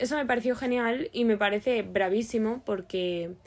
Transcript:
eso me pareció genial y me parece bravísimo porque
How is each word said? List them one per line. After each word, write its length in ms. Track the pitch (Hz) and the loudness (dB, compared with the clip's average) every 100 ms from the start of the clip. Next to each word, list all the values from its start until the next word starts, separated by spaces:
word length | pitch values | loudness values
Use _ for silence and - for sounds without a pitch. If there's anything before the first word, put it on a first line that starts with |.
eso 140 | 247 294 | 0 0
me 80 | 254 | 0
pareció 320 | 240 240 240 | 0 0 0
genial 520 | 262 247 233 254 - | 0 0 0 -2 -2
y 100 | - | 0
me 140 | 233 208 | 2 4
parece 460 | 202 208 254 233 | 2 0 0 0
bravísimo 800 | 196 190 185 208 226 233 214 247 233 | 0 0 2 0 0 0 0 -2 -4
porque 680 | 196 180 185 180 175 170 165 | -6 -4 -4 -2 -2 -6 -10